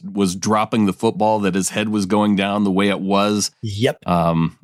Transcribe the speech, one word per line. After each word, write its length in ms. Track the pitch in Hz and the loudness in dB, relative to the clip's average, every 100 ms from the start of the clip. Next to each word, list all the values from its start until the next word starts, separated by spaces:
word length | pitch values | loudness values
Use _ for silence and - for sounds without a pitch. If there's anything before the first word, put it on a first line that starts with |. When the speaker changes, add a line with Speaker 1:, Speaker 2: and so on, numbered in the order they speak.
Speaker 1:
was 320 | 92 98 95 92 | -6 -2 -2 0
dropping 500 | 104 107 110 113 101 | -2 0 0 0 0
the 60 | |
football 460 | - 113 92 107 107 | 0 -2 0 0 2
that 160 | 98 95 | 0 0
his 140 | 90 | -2
head 180 | 107 107 | -2 -2
was 180 | 107 95 | -2 0
going 300 | 104 104 98 | 0 2 2
down 300 | 98 104 101 | 0 0 0
the 60 | |
way 180 | 92 101 | 2 0
it 100 | 90 | 0
was. 520 | 95 98 104 104 - _ | 0 2 2 0 -4 _
Speaker 2:
Yep. 440 | 110 101 127 - - | -10 -2 -2 -2 -2
Speaker 1:
Um, 520 | 87 82 82 80 - | 0 2 2 0 -4